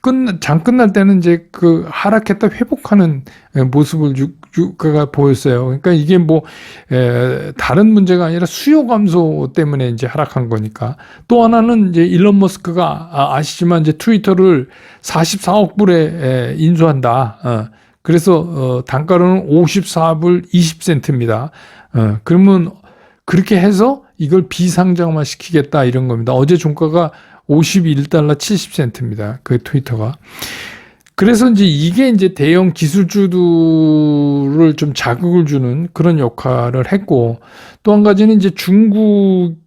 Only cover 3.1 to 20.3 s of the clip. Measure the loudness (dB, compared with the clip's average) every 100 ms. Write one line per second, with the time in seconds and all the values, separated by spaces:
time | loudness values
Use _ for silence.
3.1 | -2 -10 -20 _ -4 0 0 0 0 -2
4.1 | -2 -6 -8 -10 -4 -4 -2 -2 0 -2
5.1 | 0 2 2 0 -2 -2 -4 0 0 2
6.1 | 2 2 0 -2 -20 -20 -20 _ 0 0
7.1 | 0 -2 -4 -8 -8 -2 2 4 4 4
8.1 | 2 0 -2 -4 -4 0 2 2 0 2
9.1 | 2 0 -2 -4 -4 -2 -2 -4 -4 -6
10.1 | -6 -6 -4 -4 -4 -6 -8 -10 -10 -18
11.1 | -20 -2 2 4 2 2 2 2 2 2
12.1 | 2 4 4 2 -2 -6 -4 -4 -4 -8
13.1 | -4 -2 -2 -4 -4 0 0 0 -2 0
14.1 | 0 2 2 4 2 -2 -14 -20 -20 -6
15.1 | -2 -2 -4 -2 0 0 0 2 2 0
16.1 | -2 -4 -2 -4 -2 0 2 2 2 0
17.1 | 0 -2 -6 -6 -6 -6 _ _ _ 0
18.1 | 0 2 0 0 -6 -4 -4 -4 -6 0
19.1 | 2 2 0 0 2 2 0 -4 -2 -2
20.1 | 0 0